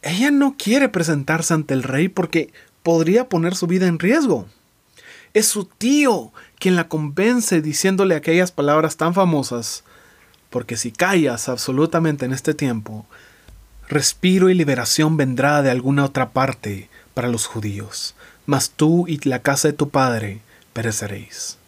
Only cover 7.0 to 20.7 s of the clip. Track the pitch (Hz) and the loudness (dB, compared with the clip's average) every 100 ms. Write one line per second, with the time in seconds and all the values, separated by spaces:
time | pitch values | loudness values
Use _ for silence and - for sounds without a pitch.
7 | 151 143 208 247 226 175 151 143 190 190 | -4 0 2 2 0 0 0 -2 0 2
8 | 196 156 156 165 180 - 147 151 156 - | 2 0 2 2 0 0 2 2 0 0
9 | 165 180 185 156 127 120 117 - _ - | -2 2 2 2 -2 -6 -8 -12 _ -20
10 | - _ _ _ _ 127 120 113 123 - | -20 _ _ _ _ -8 -6 -8 -8 -2
11 | 180 190 147 117 - 123 - 131 160 170 | 0 2 2 -2 -6 -6 -4 0 0 2
12 | 160 147 127 131 - 151 139 113 107 110 | 0 -2 -4 -4 -4 -2 -2 -4 -8 -14
13 | 110 - - _ - - - - - 147 | -16 -20 -20 _ -20 -20 -20 -20 -4 -2
14 | 135 - 185 185 185 185 147 131 117 - | -2 0 2 4 4 4 2 0 0 2
15 | 156 160 135 123 139 147 139 127 127 139 | 2 2 0 2 2 4 2 0 0 2
16 | 139 139 123 - 131 123 107 98 95 - | 0 0 -2 0 -2 -2 -8 -10 -12 -20
17 | _ - 123 117 - 113 104 101 104 - | _ -6 -2 -2 -4 -6 -8 -8 -10 -10
18 | - - - _ - 139 - - 156 170 | -12 -14 -20 _ -4 -2 -2 0 2 2
19 | 175 147 139 123 - 139 156 147 139 139 | 0 -2 -2 -2 -2 0 0 0 -2 2
20 | 131 113 107 101 _ - _ | 0 0 -6 -10 _ -20 _